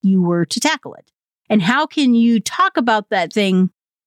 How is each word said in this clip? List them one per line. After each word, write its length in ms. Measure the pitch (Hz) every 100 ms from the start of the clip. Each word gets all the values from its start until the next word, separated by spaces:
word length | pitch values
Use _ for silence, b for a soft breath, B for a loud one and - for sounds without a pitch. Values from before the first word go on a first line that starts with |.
you 180 | 196 190
were 240 | 175 175
to 160 | 170 -
tackle 320 | 294 311 139
it? 160 | - _ _ _ _ -
And 140 | 214
how 240 | 175 262 302
can 280 | - 269
you 240 | 233 233 233
talk 380 | - - 381 349
about 320 | 233 214 208
that 240 | 202 165
thing 380 | 214 202 185 185 - _ _